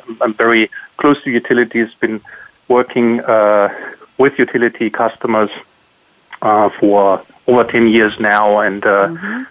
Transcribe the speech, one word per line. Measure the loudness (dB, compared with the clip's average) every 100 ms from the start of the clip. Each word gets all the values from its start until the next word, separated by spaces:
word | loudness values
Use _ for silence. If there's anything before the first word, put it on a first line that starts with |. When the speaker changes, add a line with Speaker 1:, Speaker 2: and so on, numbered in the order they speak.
| -18 -6
Speaker 1:
I'm | -4
very | -2 0 0 -2 -6 -18 -2
close | 0 0
to | -2
utilities, | -4 0 0 0 -2 -6 -4
been | -6 -6 -12 -20 -20 _ _
working, | 0 0 0 0 0
uh, | 0 2 4 2 0 -4 -16 -18 -20 _
with | 0 2
utility | -2 0 -2 -2 -6
customers, | -2 -4 -4 -4 -2 -2 -6 -20 _ _ _ _ _ _ -8
uh, | 0 2 2
for | 0 2 4 2 0 -4 _ 0
over | 2 2
ten | 2 2
years | 4 0 -2
now, | -2 0 2 2
and, | 0 -2 0
uh, | 0 0
Speaker 2:
Mm-hmm. | -4 -10 -10 -12